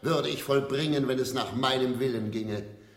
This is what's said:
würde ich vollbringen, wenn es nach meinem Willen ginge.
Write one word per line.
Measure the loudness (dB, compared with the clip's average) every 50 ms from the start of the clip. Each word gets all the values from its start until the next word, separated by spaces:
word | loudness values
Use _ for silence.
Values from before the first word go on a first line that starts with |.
würde | 0 0 0 0 0 -2
ich | -4 -4 0
vollbringen, | 2 2 2 4 2 -2 -2 0 2 2 2 2
wenn | 2 2 0
es | 0 0 0
nach | -2 -2 -2 -2
meinem | 0 2 2 2 2 2 0 0 0
Willen | 0 0 0 -2 -4 -2
ginge. | -4 -4 -4 -4 -4 -6 -6 -10 -16 -18 -20 -20 -20